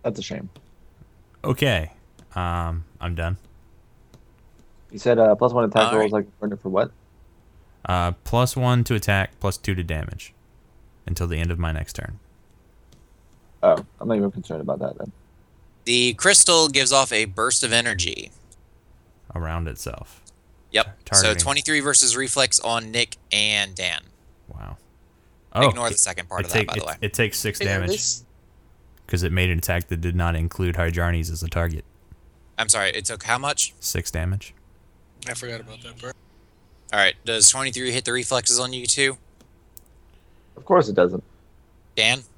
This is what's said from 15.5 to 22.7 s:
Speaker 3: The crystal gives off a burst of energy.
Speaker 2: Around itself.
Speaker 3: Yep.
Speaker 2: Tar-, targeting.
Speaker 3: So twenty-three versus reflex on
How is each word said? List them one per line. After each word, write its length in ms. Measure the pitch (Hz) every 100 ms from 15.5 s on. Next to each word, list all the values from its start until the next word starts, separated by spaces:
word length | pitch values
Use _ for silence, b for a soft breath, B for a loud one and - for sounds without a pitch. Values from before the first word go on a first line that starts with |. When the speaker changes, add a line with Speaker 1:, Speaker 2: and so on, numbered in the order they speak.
| _ - _
Speaker 3:
The 300 | - 123 123
crystal 540 | 117 190 196 - 165 160
gives 240 | 139 127
off 200 | 135 131
a 140 | 110 107
burst 360 | 95 120 123
of 100 | 123
energy. 580 | 117 120 101 87 - - - - - _ _ _ - _ _ -
Speaker 2:
Around 340 | 87 80 82 82
itself. 540 | - - - - - - _ _ _ _
Speaker 3:
Yep. 120 | 107
Speaker 2:
Tar-, 100 | 107 -
targeting. 340 | - 98 110 107
Speaker 3:
So 60 |
twenty-three 360 | 135 143 151 151
versus 360 | 143 135 127 120
reflex 420 | 131 139 127 -
on 300 | -